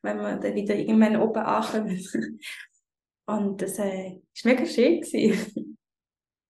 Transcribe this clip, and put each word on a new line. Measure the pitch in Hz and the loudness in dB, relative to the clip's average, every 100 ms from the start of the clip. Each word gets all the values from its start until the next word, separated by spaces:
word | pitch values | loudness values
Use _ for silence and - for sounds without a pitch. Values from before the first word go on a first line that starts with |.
Wenn | 208 208 | -6 -4
wir | 208 - | -4 -4
dann | 202 202 | -4 -2
wieder | 202 | 0
irgendwann | 208 220 220 220 220 | 0 4 6 6 6
oben | 226 226 | 2 0
ankommen. | 214 214 220 220 196 185 | 0 0 0 -2 -2 -4
<laughs> | - 226 - - - - - _ _ _ _ _ - | -4 -6 -6 -10 -14 -14 -18 _ _ _ _ _ -6
Und | 214 202 190 | -2 -2 -2
das, | 180 - | -6 -4
äh, | 202 190 190 - _ | -4 -4 -8 -14 _
ist | - | -2
mega | 226 254 - | 2 2 2
schön | - 269 339 | 4 4 4
gewesen. | - 226 214 185 - - - - _ _ _ _ _ _ | 0 2 2 2 -2 -8 -12 -14 _ _ _ _ _ _